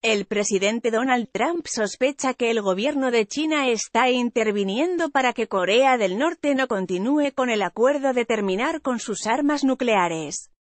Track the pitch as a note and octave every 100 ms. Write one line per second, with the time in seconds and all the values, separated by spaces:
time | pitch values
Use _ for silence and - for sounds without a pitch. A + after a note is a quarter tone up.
0 | A3+ G#3+ G3+ G3+ G#3 G3 G3 A3+ A#3 A3
1 | C4 B3 A3+ G3 B3+ F4 - - G#3 -
2 | C4 C#4+ C4 B3 A#3 A3+ G3+ F#3 B3 C#4+
3 | C4 A#3+ G#3 - D#4 D4+ C4+ A3+ - A3+
4 | B3+ B3 A#3+ A#3+ A3 G#3 G3 G3+ E4 F4
5 | E4 C#4+ B3+ A#3 A3 G3+ F3+ G#3+ C4+ B3+
6 | G3 F#3 D#4 E4+ D4 C4+ C4 G#3 F#3 F3+
7 | G#3 D4 C#4+ - B3+ A3 F#3 - A#3+ D4
8 | C4+ B3+ A#3 A3 G3+ F#3 C4 D#4+ C#4 A#3+
9 | - G#3 G#3+ B3 D4 D4 C4+ B3+ B3 G#3+
10 | F3 E3 D3+ - - _